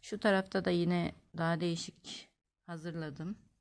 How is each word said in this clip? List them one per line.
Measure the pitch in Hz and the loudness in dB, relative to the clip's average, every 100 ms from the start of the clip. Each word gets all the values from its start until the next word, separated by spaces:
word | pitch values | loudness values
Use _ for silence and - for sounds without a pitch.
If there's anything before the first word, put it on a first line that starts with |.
Şu | - 208 | -6 0
tarafta | 220 190 190 190 | 4 4 2 0
da | 180 | 2
yine | 175 170 175 - - _ - | 4 4 2 0 -4 _ -2
daha | 165 170 | 0 2
değişik | 170 170 - - - - - _ _ _ - | 0 -2 -6 -12 -14 -14 -14 _ _ _ -12
hazırladım. | 170 170 165 156 147 160 214 - _ | -10 -8 -6 -6 -6 -8 -8 -12 _